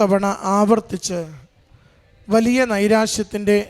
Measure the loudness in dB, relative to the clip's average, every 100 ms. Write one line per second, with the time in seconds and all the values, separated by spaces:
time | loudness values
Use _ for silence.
0 | 0 2 0 -4 -2 0 2 0 -2 -8
1 | -8 -8 -10 -16 -20 _ _ _ _ _
2 | _ _ 0 2 2 2 0 0 2 2
3 | 0 -4 -6 -4 0 0